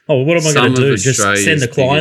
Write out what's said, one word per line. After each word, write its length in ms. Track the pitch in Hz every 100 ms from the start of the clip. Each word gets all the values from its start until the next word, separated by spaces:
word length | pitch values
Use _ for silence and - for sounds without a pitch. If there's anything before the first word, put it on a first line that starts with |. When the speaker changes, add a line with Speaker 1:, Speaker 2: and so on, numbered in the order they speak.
| -
Speaker 1:
oh, 60 | 135
well, 80 | 139
what 100 | 170
am 60 | 156
I 60 |
gonna 140 | 143 123
Speaker 2:
some 80 |
Speaker 1:
do? 180 | 127 139
Speaker 2:
of 60 | 110
Speaker 1:
Just 220 | 135 117
Speaker 2:
Australia's 240 | 101 101
Speaker 1:
send 180 | 101 156
the 60 | 123
client 240 | - 131 147